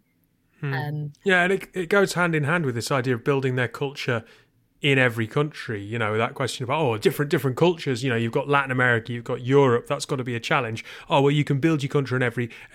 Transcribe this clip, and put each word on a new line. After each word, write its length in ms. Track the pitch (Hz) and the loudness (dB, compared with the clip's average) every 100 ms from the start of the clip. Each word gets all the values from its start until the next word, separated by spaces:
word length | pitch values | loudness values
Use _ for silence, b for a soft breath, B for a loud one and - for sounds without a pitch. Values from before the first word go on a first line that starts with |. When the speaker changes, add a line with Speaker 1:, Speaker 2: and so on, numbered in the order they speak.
| _ _ _ _ _ _ | _ _ _ _ _ _
Speaker 1:
Hmm. 140 | 143 | -6
Speaker 2:
Um, 400 | 151 147 151 147 - | -4 -4 -6 -8 -6
Speaker 1:
Yeah, 200 | 196 185 | 0 2
and 100 | 180 | 2
it, 160 | 190 - | 0 -4
it 160 | 185 170 | -8 0
goes 240 | 202 190 | 2 2
hand 220 | 170 175 156 | 0 0 0
in 80 | |
hand 220 | 139 175 139 | 0 0 -2
with 100 | 117 | -4
this 160 | - | -2
idea 240 | 139 127 117 | -2 0 -2
of 80 | |
building 320 | 143 139 135 127 | 0 0 0 0
their 120 | 120 | -2
culture 560 | - 139 139 - 117 - b b _ _ _ | -4 -8 -6 -4 -4 -4 b b _ _ _
in 200 | 147 135 | 2 4
every 260 | 127 113 110 | 4 2 -2
country. 560 | 147 151 - - 104 | -2 -2 -6 -10 -8
You 160 | 98 117 | -6 -4
know, 220 | 107 110 | -2 0
that 160 | 120 - | -2 -2
question 280 | 127 - | -6 -4
about, 180 | 117 151 | -4 0
oh, 160 | 143 110 | 0 2
different, 320 | 127 - 147 | 0 0 0
different 260 | 160 135 123 | 0 0 2
cultures. 460 | 170 165 143 117 | 2 2 -4 -2
You 80 | 131 | 0
know, 40 | 113 | 0
you've 160 | 117 | 0
got 160 | 139 135 | -2 2
Latin 240 | 143 135 | 0 2
America, 400 | 127 123 117 117 | 2 4 2 0
you've 120 | 120 | -8
got 180 | 117 98 | -6 -6
Europe. 460 | 123 139 135 117 - | 2 6 6 4 0
That's 180 | 143 - | -6 -4
gotta 180 | 135 | -4
be 120 | 123 117 | -4 -6
a 40 | |
challenge. 460 | - 151 113 110 B B - | -2 -2 -2 -6 B B 0
Oh, 120 | 156 | 4
well, 100 | 143 | 4
you 120 | 147 | 4
can 160 | 143 143 | 2 2
build 220 | 160 156 | 2 0
your 80 | 135 | 0
country 260 | 147 127 127 | -2 0 0
in 60 | |
every, 300 | 127 127 117 B B | 0 -2 -6 B B